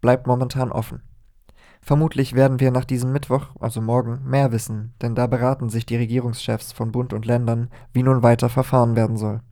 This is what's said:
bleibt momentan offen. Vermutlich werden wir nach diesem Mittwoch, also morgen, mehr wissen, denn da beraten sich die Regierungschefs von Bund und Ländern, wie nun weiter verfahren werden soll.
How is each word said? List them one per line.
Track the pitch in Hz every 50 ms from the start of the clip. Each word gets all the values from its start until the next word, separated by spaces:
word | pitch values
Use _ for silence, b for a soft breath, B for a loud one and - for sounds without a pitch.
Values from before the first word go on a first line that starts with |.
bleibt | - 127 127 127 - 127
momentan | 123 123 131 120 - 135 131 120
offen. | - - 110 - - - - - - - _ _ _ _ _ b b b b b b b b
Vermutlich | - 143 147 156 160 - - 135 127 -
werden | 123 135 135 131 123
wir | 135 131
nach | 123 127 123
diesem | 123 131 123 123 127
Mittwoch, | 135 143 139 - 127 139 143 - - -
also | - 113 110 113
morgen, | 110 110 117 123 123 117 117 131 135
mehr | 131 131 139 139 131
wissen, | 117 113 - - 113 107 107 117 - _
denn | - 120 117
da | 113 123 120
beraten | 123 120 120 127 135 - 123 117
sich | 107 117 113
die | - 117 117
Regierungschefs | 120 110 117 127 120 120 117 - - - 117 107 - -
von | - - 110 113
Bund | 107 123 123 127
und | 104 107 110
Ländern, | 113 120 120 120 113 117 117 117 120 B B B B
wie | - 123 127
nun | 131 131 127 117
weiter | 117 117 117 - 120
verfahren | 120 - 127 - - 131 120 117 117
werden | 113 113 110 113 110
soll. | 110 107 101 113 - -